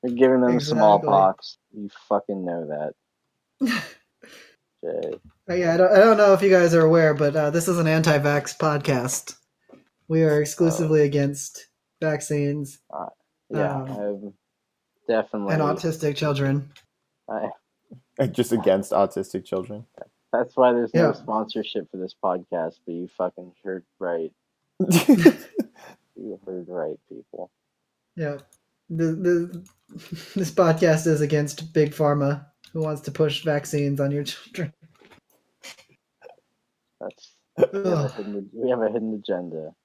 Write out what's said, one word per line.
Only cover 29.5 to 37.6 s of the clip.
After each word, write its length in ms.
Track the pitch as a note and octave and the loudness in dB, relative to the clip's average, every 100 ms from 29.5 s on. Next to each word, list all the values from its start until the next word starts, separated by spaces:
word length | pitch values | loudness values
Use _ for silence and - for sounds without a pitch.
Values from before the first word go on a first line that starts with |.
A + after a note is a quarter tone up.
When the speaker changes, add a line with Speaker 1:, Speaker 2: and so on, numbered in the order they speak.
| F3 F#3 _ _ E3 - E3 - | -12 -20 _ _ -20 -16 -16 -8
Speaker 2:
<laughs> 20 | - | -6
this 140 | E3+ | -4
podcast 540 | - E3+ D#3+ F3 D#3 E3 | 2 2 4 4 4 2
is 140 | D3+ | 0
against 500 | D3 D3+ D3 - D#3+ | 2 0 -2 -6 -4
Big 200 | D#3+ D3 | 0 0
Pharma, 520 | - D3+ D3 C#3+ C#3+ - _ _ | 2 0 2 0 -2 -8 _ _
who 80 | D#3+ | -6
wants 180 | D#3 D3 | -6 -6
to 80 | - | -10
push 320 | C#3 D#3 D3 | -2 0 0
vaccines 540 | D#3+ D3 C#3+ D3 C#3+ C#3 | -2 -2 -2 -2 -2 0
on 100 | C#3 | -2
your 120 | C#3+ | -2
children. 480 | C#3+ - - - D#3 _ _ _ _ - _ _ _ _ - - _ _ _ _ - - _ _ _ _ _ _ | -6 -10 -16 -10 -10 _ _ _ _ -20 _ _ _ _ -20 -20 _ _ _ _ -20 -20 _ _ _ _ _ _
Speaker 1:
That's, 320 | - - - _ _ | -16 -16 -20 _ _
we 60 | - | -2